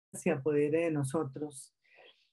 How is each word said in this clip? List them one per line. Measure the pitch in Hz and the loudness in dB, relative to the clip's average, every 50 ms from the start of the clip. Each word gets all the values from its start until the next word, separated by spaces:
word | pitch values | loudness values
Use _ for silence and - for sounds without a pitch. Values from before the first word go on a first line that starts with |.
| _ _ | _ _
se | - - - 185 | -16 -2 0 0
apodere | 156 139 135 156 147 147 147 151 151 165 170 | 0 2 2 2 4 4 4 4 4 2 2
de | 165 | 2
nosotros. | 156 147 139 135 - 165 156 135 - 147 147 151 143 - - - _ _ _ _ _ - - - _ _ _ _ | 0 0 -2 0 0 -2 -2 -2 -6 -8 -8 -8 -10 -14 -18 -20 _ _ _ _ _ -20 -20 -20 _ _ _ _